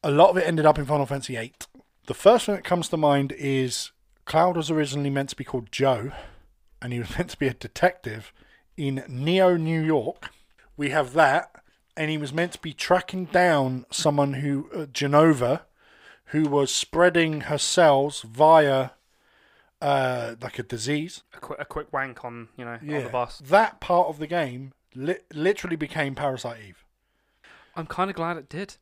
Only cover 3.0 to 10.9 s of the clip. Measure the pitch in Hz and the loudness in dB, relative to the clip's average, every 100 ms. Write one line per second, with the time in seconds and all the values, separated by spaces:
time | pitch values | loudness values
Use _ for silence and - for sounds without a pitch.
3 | 151 143 139 - 139 135 127 - - _ | 2 2 0 -4 -2 -2 -2 -6 -10 _
4 | _ _ - 160 180 170 151 156 143 143 | _ _ -2 2 2 0 -2 -2 -2 -4
5 | 143 139 139 - 135 127 117 - 135 117 | -2 -4 -6 -10 -8 -8 -8 0 0 0
6 | 127 - - - _ _ _ _ 127 120 | -4 -12 -18 -20 _ _ _ _ -8 -8
7 | 113 - 175 - 135 117 - - 175 - | -6 -6 -8 -4 -4 -4 -14 0 0 0
8 | 120 110 - _ _ _ _ - 139 131 | -12 -12 -16 _ _ _ _ -8 -6 -6
9 | 131 127 151 185 185 175 160 165 156 151 | -8 -6 0 4 4 4 0 -2 0 0
10 | 117 - - _ _ _ _ - 143 | -2 -10 -18 _ _ _ _ -6 -2